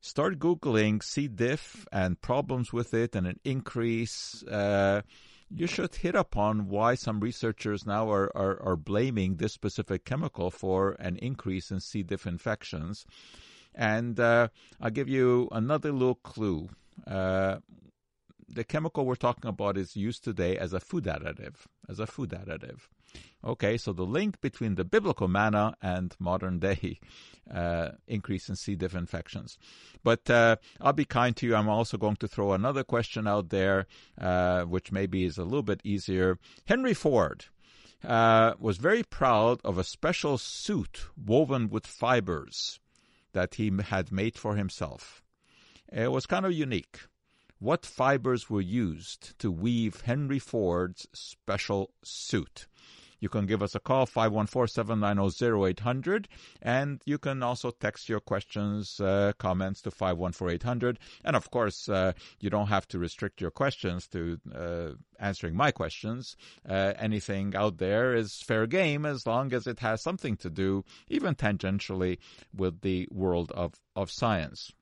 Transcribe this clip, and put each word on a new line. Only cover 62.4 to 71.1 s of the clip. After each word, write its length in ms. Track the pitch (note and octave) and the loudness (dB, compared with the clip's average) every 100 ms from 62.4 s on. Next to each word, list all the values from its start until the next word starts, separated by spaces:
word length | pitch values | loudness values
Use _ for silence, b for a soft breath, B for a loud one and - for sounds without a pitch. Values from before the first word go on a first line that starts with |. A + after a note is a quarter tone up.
| G2+ | -2
don't 160 | G#2 G#2 | 0 2
have 200 | G2+ - | 0 0
to 100 | F#2 | -4
restrict 420 | E2+ - G#2 - | -4 -4 -8 -6
your 120 | E2+ | -8
questions 560 | - C3+ - F#2 F2 - | -2 -2 0 -4 -4 -6
to, 300 | F#2+ E2+ E2 - | -6 -4 -6 -10
uh, 420 | B1+ E2+ E2+ E2+ B1 - _ | -10 -6 -6 -6 -10 -20 _
answering 380 | G2+ F#2+ E2+ E2 | -6 -4 -4 2
my 140 | C#3+ | 2
questions. 640 | - E2 - A2 A#2+ C3 - B B - | 2 -4 -6 -8 -8 -10 -18 B B -4
Uh, 240 | F#2+ G2 G2+ | 0 0 0
anything 560 | A2 G#2+ - G2 G2 | -2 -2 -2 -4 -2
out 240 | G2 G#2+ E2 | 0 0 0
there 360 | F#2 G#2 B2+ | 0 2 2
is 280 | A#2+ G#2+ - | 2 -2 -8
fair 240 | - A2 A2+ | -2 0 2
game 400 | F3+ F3 D3 D3+ | 2 2 0 -2
as 200 | C#3 A#2 | -4 0
long 280 | A#2 C3+ | 0 0
as 120 | B2 A2+ | -2 -2
it 120 | A#2 | -4
has 240 | A#2+ A2 | -2 -2
something 340 | - F#3 C#3+ G#2 | -2 -4 -2 -4
to 120 | - | -4
do, 340 | D#2+ F#2+ G2 F#2+ B | -2 0 0 -2 B
even 260 | B | B